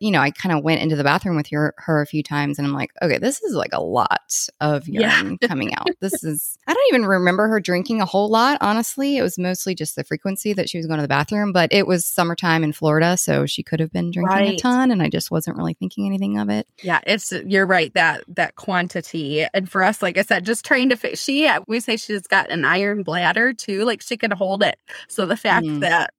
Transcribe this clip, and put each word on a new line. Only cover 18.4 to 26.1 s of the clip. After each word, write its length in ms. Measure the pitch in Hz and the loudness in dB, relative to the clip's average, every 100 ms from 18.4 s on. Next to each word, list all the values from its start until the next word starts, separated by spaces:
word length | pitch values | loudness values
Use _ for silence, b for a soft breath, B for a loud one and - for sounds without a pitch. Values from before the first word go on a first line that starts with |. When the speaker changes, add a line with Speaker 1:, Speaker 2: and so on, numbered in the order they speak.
| 165 - | -4 -4
Speaker 2:
quantity. 880 | - 185 175 180 160 170 147 151 156 | -2 -2 -2 -6 -8 -6 -4 -2 0
And 160 | - 185 | -2 -2
for 140 | 190 | 0
us, 180 | 185 214 | 2 2
like 160 | 196 180 | 0 0
I 60 | |
said, 200 | 190 190 180 | 0 0 0
just 200 | 233 - | -4 0
trying 240 | 269 254 | 2 4
to 60 | 240 | 2
fi-, 180 | - - | -2 -6
she, 300 | - 277 302 | -2 2 2
uh, 140 | 160 - | 2 0
we 120 | 226 | -4
say 180 | 233 226 | -2 -6
she's 280 | - 208 - | -4 -6 0
got 220 | 196 - | 0 2
an 160 | 170 139 | 0 0
iron 380 | 180 202 208 | 2 0 -2
bladder 500 | 180 165 175 185 240 | -2 0 0 2 0
too, 320 | 247 - 190 226 | -2 -6 -2 -2
like, 160 | 214 | -2
she 160 | - 233 | -6 -4
can 140 | 226 | -2
hold 320 | 190 190 196 | -2 -2 2
it. 140 | 190 - - B B | 0 0 -10 B B
So 160 | - 185 | -4 -2
the 100 | 220 | 0
fact 300 | 214 165 160 | 2 2 2
Speaker 1:
Mm. 140 | 151 | 0
Speaker 2:
that 300 | 156 165 - | 2 2 0